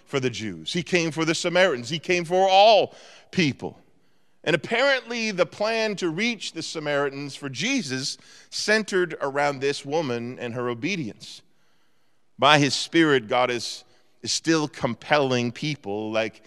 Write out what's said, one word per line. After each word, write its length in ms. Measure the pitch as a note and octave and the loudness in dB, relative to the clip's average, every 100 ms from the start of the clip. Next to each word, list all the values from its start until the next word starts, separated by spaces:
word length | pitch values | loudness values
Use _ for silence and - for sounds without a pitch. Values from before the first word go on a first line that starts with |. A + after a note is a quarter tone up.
| _ | _
for 140 | C#3+ | -4
the 100 | B2+ | -2
Jews. 420 | G#2 G#2+ E2+ D#2+ | -4 -10 -10 -6
He 120 | F3 | -6
came 280 | - F3+ E3 | 0 0 0
for 140 | D3+ D#3+ | 0 0
the 100 | D#3+ | 0
Samaritans. 540 | F3+ F3 F#3 B2 A#2+ | 0 4 4 2 -4
He 100 | D#3+ | -8
came 240 | - F3+ | -2 -2
for 240 | E3 F#3 F#3+ | 2 2 6
all 480 | F#3+ G#3+ G3+ C#3 - - - _ | 8 8 8 4 -6 -20 -20 _
people. 460 | - D3+ - F2 - _ _ _ _ _ _ | 0 0 -2 -10 -14 _ _ _ _ _ _
And 120 | - E3 | -2 -2
apparently 760 | - A#3 C#4 C4 A#3 A#3+ A3 | 0 0 0 0 -4 -6 -4
the 140 | F3+ E3 | -2 -2
plan 500 | - G#3+ A3+ A3 G3 | -2 -2 -2 -2 -2
to 120 | F3+ | -4
reach 440 | D#3+ A#3 A3 - | -2 -4 -4 -8
the 80 | D#3+ | -10
Samaritans 760 | D#3 E3 D3+ C#3+ C#3+ C#3 C#3+ - | -10 -8 -2 -2 -2 -4 -12 -10
for 140 | C#3+ | -10
Jesus 680 | B2 G#3+ C4+ C#3+ C3 C3+ - - - - | -4 -2 -2 -2 -6 -6 -10 -16 -20 -12
centered 680 | - - A3 G#3 G3 F3 D3+ | -6 0 0 2 -2 -2 -2
around 400 | C#3 C#3 C#3+ C#3 | -2 0 0 0
this 240 | C#3 C#3 | -2 -2
woman 540 | C#3 D#3 D3 A#2+ A#2+ B2+ | -4 -2 -2 -4 -6 -8
and 140 | A#2 | -8
her 160 | A#2+ A#2+ | -6 -6
obedience. 720 | A#2+ D3 G3 A2+ - - - _ _ _ _ _ _ _ _ _ - | -4 -4 -4 -6 -10 -18 -20 _ _ _ _ _ _ _ _ _ 2
By 200 | C3+ D3+ | 6 6
his 140 | C#3+ | 6
Spirit, 540 | - - E3 D#3+ C3+ G#2+ | 0 0 2 4 4 2
God 220 | B2 B2 | 0 0
is, 340 | A#2+ - - - _ _ _ | -2 -6 -12 -18 _ _ _
is 100 | - | -6
still 380 | - D#3+ D#3+ D3+ | -4 0 0 0
compelling 840 | - C3 A2 - D3+ C3+ B2+ A#2+ | -4 -6 -6 2 2 4 2 -2
people 600 | - D3+ D3 G2+ G#2 A2 | -4 -6 -6 -6 -6 -4
like, 320 | A2 A2 - | -2 -2 -6